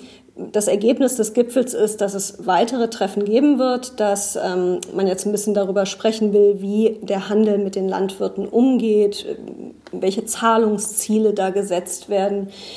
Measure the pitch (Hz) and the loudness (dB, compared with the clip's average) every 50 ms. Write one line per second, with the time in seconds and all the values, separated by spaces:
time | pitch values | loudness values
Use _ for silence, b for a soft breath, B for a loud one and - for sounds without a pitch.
0 | B B B B B _ _ - 185 - - 208 202 208 - 202 208 233 233 233 | B B B B B _ _ -14 -14 -4 -2 0 2 2 2 2 4 2 2 4
1 | 277 247 254 - 214 214 - 247 240 240 - 262 233 - - - 208 214 214 - | 2 0 0 0 -2 0 0 0 0 2 0 0 0 0 0 0 0 0 0 -2
2 | 208 190 190 196 - - - - - 185 185 175 233 233 269 240 233 226 - - | -4 -4 -4 -6 -8 -8 -10 -6 -2 0 2 2 2 2 0 -2 -2 -2 -2 -2
3 | 196 190 - 208 208 202 214 262 285 294 285 240 262 254 247 247 254 - - - | -4 -2 -2 -2 -2 2 2 4 4 4 4 4 2 2 0 -2 -4 -8 -4 -2
4 | 214 202 202 196 - - - - - 185 180 185 180 180 180 180 - - - 185 | 0 0 0 0 -2 -4 -4 -4 -4 -2 0 0 0 0 0 -2 -4 -6 -2 0
5 | 196 190 185 190 - 208 208 202 - 214 202 208 196 190 190 202 196 196 - - | 0 0 0 0 -2 -2 -2 -2 0 0 0 0 0 0 0 0 0 -2 -4 -2
6 | - 226 220 220 220 208 202 208 208 202 202 190 196 196 208 208 226 220 220 - | 0 0 0 2 0 2 6 6 6 6 6 2 -2 -2 0 2 2 2 0 -2
7 | - 185 202 196 196 - 208 214 220 214 202 202 202 190 - 196 190 190 190 185 | -4 -4 -4 -4 -2 0 2 2 4 4 2 0 0 -2 -4 -4 -2 -2 -2 -2
8 | 196 190 - - 202 190 - 196 196 - - 226 254 269 254 226 220 220 214 208 | -2 -4 -2 -4 -6 -4 -4 -6 -6 0 2 4 4 4 4 2 2 2 4 4
9 | 208 202 202 - - - - - - - - - - - - - _ - - 180 | 4 2 0 -2 -6 -8 -10 -10 -10 -14 -14 -14 -14 -16 -18 -20 _ -14 -8 -4
10 | 185 190 196 226 214 - - - 233 233 226 226 226 214 214 202 208 - - - | -2 -2 -2 -2 -6 -6 -6 0 2 2 4 4 4 2 0 -2 -4 -4 -6 -6
11 | - - 214 220 220 214 202 196 190 190 185 202 196 196 180 180 185 - - - | -2 0 2 2 2 2 2 2 0 0 0 -2 -2 -2 -2 -4 -4 -6 -10 -12
12 | - - 202 196 190 202 202 202 196 196 B B B B B | -8 -4 -2 0 0 0 -2 -4 -6 -8 B B B B B